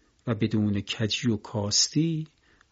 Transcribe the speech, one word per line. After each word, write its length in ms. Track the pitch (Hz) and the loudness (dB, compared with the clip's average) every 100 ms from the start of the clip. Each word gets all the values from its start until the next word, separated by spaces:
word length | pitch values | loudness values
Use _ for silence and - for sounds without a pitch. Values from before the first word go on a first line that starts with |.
| _ _ - | _ _ -4
و 80 | |
بدون 460 | 104 107 110 104 101 | 0 2 2 2 0
کجی 500 | 98 - 110 - 123 | -2 -2 -2 0 0
و 60 | 107 | -2
کاستی 920 | - 110 101 - - 147 165 156 156 _ _ _ _ | -2 -4 0 2 2 2 0 -2 -6 _ _ _ _